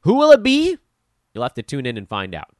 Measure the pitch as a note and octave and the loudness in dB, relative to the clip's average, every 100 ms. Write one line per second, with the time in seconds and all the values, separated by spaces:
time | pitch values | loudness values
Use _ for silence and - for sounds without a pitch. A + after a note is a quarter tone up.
0 | D#3 B3+ D4+ C#4 A3 C#4 E4+ F4 _ _ | 0 2 6 6 6 0 0 -4 _ _
1 | _ _ _ - B2 - A2+ C#3+ B2+ A2+ | _ _ _ -10 -8 -8 -10 -8 -8 -8
2 | G2 G#2 F#2+ E2 - | -8 -8 -8 -12 -16